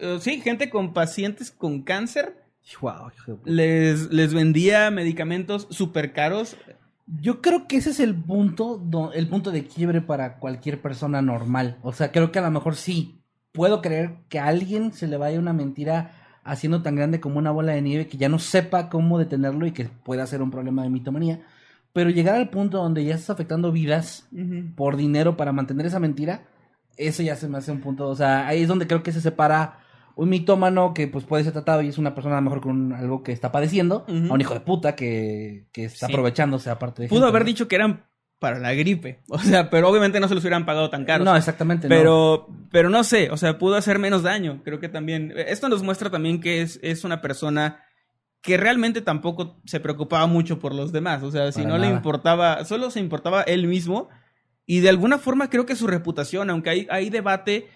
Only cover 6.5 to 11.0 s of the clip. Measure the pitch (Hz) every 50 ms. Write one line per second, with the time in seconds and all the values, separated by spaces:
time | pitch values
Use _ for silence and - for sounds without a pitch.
6.5 | - - - - - _ _ _ _ _ _ - 165 151 147 226 247 247 - 349
7.5 | 339 349 349 - 269 269 - 311 285 - 269 226 196 165 156 160 190 202 202 196
8.5 | 165 - 220 240 233 196 175 170 165 165 156 160 - 160 165 165 180 196 175 196
9.5 | 170 156 139 - - 165 170 175 165 165 165 - 151 135 131 127 120 - - 131
10.5 | 131 123 - 147 143 143 - 147 135 123